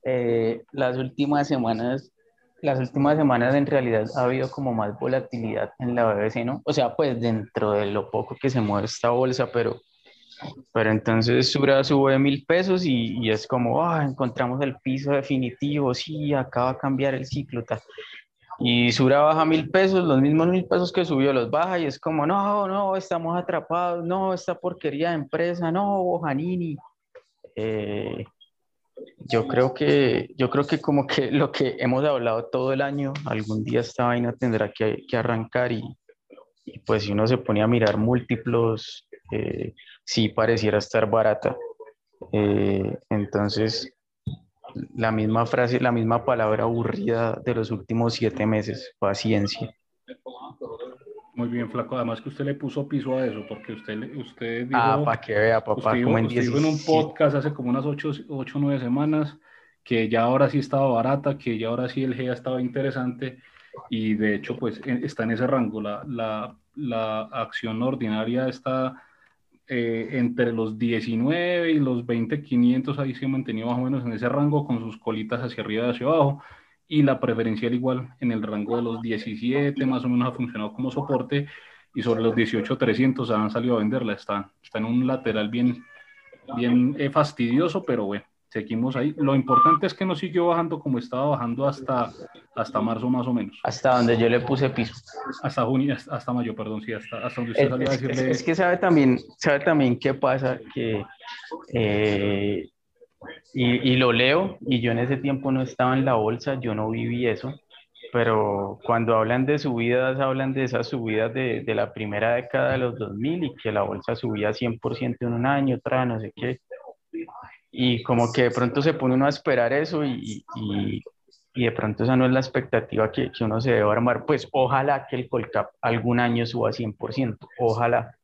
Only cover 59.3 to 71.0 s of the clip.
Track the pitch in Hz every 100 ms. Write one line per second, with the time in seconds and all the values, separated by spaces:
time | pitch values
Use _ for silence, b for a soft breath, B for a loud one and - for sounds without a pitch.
59.3 | - b b b b - 117 110 113 117
60.3 | 131 139 143 - 139 135 117 117 139 143
61.3 | 143 - 110 113 120 123 135 131 113 127
62.3 | 123 - 127 127 135 135 135 127 120 131
63.3 | 127 B B B - - 113 110 107 107
64.3 | 101 - 123 120 104 139 123 143 - 113
65.3 | 113 127 131 113 107 104 104 147 120 113
66.3 | 107 104 - _ - 143 113 110 110 110
67.3 | 135 110 - 117 110 123 131 117 107 110
68.3 | 120 131 127 - 131 131 - B B B
69.3 | B _ _ _ 131 117 113 110 139 120
70.3 | 120 120 113 110 110 117 117